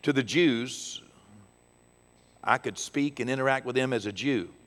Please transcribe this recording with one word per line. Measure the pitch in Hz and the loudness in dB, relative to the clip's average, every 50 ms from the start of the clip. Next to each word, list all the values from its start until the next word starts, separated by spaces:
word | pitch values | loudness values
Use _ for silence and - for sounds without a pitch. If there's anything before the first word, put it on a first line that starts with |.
| - | 0
to | 147 | 2
the | 143 135 131 | 2 2 0
Jews, | 107 110 160 180 156 123 113 120 127 123 - - - - - - - - - - - - - - - - _ _ - _ - - - - _ - - - - - - - - - | 2 2 4 4 4 4 2 -2 -4 -8 -10 -12 -12 -12 -14 -16 -18 -20 -20 -20 -20 -20 -20 -20 -20 -20 _ _ -20 _ -20 -20 -20 -20 _ -20 -20 -20 -20 -20 -20 -20 -8 2
I | - 117 131 | 2 2 2
could | - 120 101 - | 2 -4 -6 -6
speak | - - - 147 143 147 143 - | -10 -4 -2 0 0 0 -2 -4
and | 117 120 | -2 -2
interact | 131 135 131 135 135 135 131 | 0 0 2 2 2 0 -2
with | 131 127 | -2 0
them | 131 131 127 127 | 0 2 2 0
as | 117 98 | -2 -2
a | 104 | -4
Jew | 101 92 113 143 139 113 85 - - - - | -6 -4 -2 0 0 0 -2 -4 -10 -20 -20